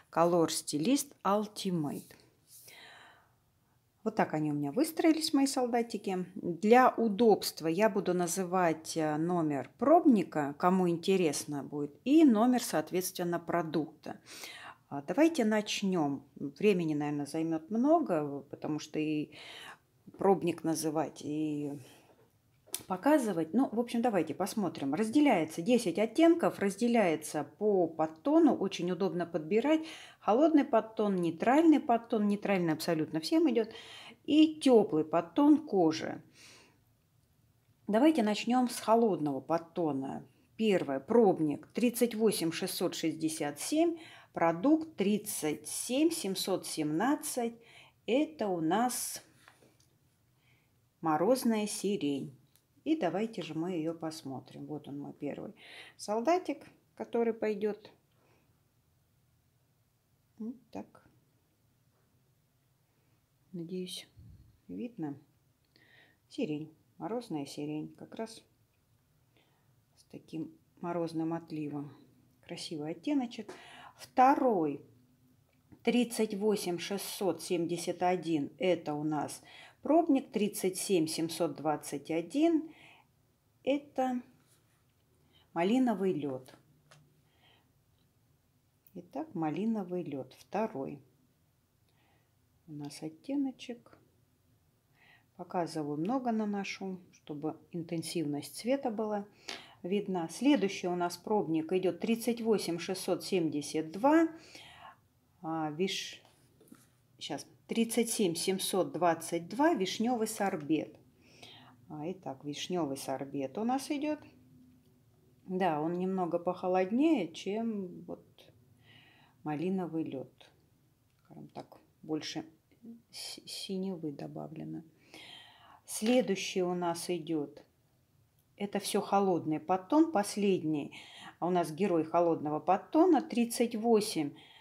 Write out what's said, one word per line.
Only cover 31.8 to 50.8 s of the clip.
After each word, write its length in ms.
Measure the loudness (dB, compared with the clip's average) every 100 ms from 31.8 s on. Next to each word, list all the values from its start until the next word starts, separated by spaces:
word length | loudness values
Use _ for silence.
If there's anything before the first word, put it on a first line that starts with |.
подтон. 440 | 6 0 2 0 2
Нейтральный 460 | 0 2 2 2
абсолютно 480 | 0 0 0 0 -2
всем 320 | 0 2 4
идёт. 160 | 2 -2 -6 -18 -20 -20 -10
И 320 | 2 6 6 6
тёплый 480 | 8 8 8 2
подтон 640 | 2 0 0 4 6 6 4
кожи. 560 | 2 2 2 -4 -8 -14 -20 -20 -20 -20 _ _ _ _ _ _ _ _ _ _ _ -2
Давайте 360 | 4 6 6
начнём 460 | 2 0 2 2 2
с 100 | -2
холодного 600 | 2 4 4 2 -2 -4
подтона. 840 | -2 -2 -2 -4 -2 -2 -6 -10 -14 _ _ -2
Первое. 460 | 2 2 2 -4
Пробник 680 | 4 6 6 4 0 -2 -6
тридцать 420 | 0 0 2 0 2
восемь 380 | 2 2 -2
шестьсот 420 | -2 -6 -2 -4 -2
шестьдесят 640 | -4 -2 -4 -2 -6 -6
семь. 380 | -2 2 2 0 -12 -20 -8
Продукт 640 | 0 2 2 2 2 0 -2
тридцать 720 | 0 0 -2 -4 -4 -4 -8
семь 440 | -10 -2 2 2
семьсот 560 | 2 -4 -4 -2 -2 -4
семнадцать. 880 | -4 -2 0 0 0 -4 -4 -4 -6 -20 -20 -20 _ 0
Это 420 | 0 0 -2 -4
у 140 | 0
нас 600 | 0 2 0 -2 -8 -10 -16 _ -20 _ _ _ _ _ _ _ _ _ _ _ _ _